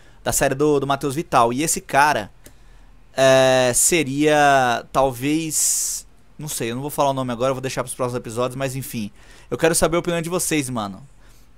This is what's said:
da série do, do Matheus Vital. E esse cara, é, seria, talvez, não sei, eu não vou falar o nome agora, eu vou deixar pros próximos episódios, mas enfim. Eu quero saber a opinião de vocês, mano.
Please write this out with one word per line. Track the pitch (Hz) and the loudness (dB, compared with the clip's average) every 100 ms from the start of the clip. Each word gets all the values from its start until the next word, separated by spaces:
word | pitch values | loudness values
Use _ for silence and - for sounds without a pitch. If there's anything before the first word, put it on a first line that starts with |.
| - - | -20 -12
da | - | -6
série | 117 139 | -2 0
do, | 135 151 147 | 0 2 2
do | 139 | 0
Matheus | 139 147 | -2 -4
Vital. | 135 170 135 120 | -6 0 2 2
E | 123 | 2
esse | 160 190 | -2 -4
cara, | - 135 147 131 98 - - - - - - - - - | -2 2 4 2 -4 -12 -20 -20 -20 -20 -20 -20 -10 2
é, | 135 131 131 131 127 | 6 6 6 4 2
seria, | 120 - 175 135 139 151 151 147 139 127 117 - | 2 2 2 0 0 2 4 4 4 2 -2 -2
talvez, | 143 135 120 139 156 160 143 - - - - - - - - | 0 0 0 -2 -2 -2 -2 -2 -2 -4 -8 -12 -20 -20 -14
não | 151 | -10
sei, | - 117 | -6 -6
eu | |
não | 120 | -6
vou | 143 | -6
falar | 147 139 | 0 0
o | |
nome | 135 127 | 0 -4
agora, | 117 127 | -2 -2
eu | |
vou | 131 | -2
deixar | 131 135 | -6 -6
pros | 127 | -6
próximos | - 127 123 | -4 -4 -6
episódios, | 120 110 123 127 | -8 -4 -4 -4
mas | 135 | -6
enfim. | 131 123 120 104 - - - - | -6 -8 -8 -10 -12 -20 -20 -10
Eu | 123 | 0
quero | 160 | 0
saber | 170 175 170 | 2 0 0
a | |
opinião | 170 170 | -2 -4
de | 165 | -4
vocês, | 180 - 156 127 | -4 -2 -2 -2
mano. | 123 104 95 139 - - - - | -4 -6 -10 -18 -20 -20 -20 -20